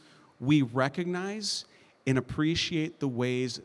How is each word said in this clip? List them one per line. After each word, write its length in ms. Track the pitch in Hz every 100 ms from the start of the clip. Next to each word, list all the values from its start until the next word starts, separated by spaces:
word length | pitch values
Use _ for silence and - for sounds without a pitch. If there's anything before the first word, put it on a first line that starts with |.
| - - - -
we 220 | 123 151
recognize 1040 | 127 123 131 139 175 180 190 214 202 - - - - _ -
and 100 | 131
appreciate 840 | 123 - 156 165 - 170 156 -
the 80 | 143
ways 540 | 120 123 127 127 117